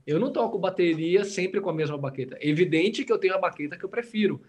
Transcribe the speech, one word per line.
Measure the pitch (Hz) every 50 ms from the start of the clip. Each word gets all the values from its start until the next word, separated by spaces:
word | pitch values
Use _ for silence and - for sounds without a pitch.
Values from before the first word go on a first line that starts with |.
| _
Eu | 143 151 170
não | 240 277
toco | - 311 - - - 196
bateria | 180 185 185 185 180 170 160 151 160 170 180 202 208
sempre | 202 - 185 180 185 - 202
com | - 180
a | 165
mesma | 156 151 143 147
baqueta. | 143 143 131 - - 123 - - -
É | -
evidente | 151 151 160 180 160 160 160 175 220 - - -
que | -
eu | 226
tenho | - 190 185 185
a | 190
baqueta | 180 165 - - 147 143 175
que | 180 -
eu | 190
prefiro, | - 233 233 - - 214 208 175 139 - -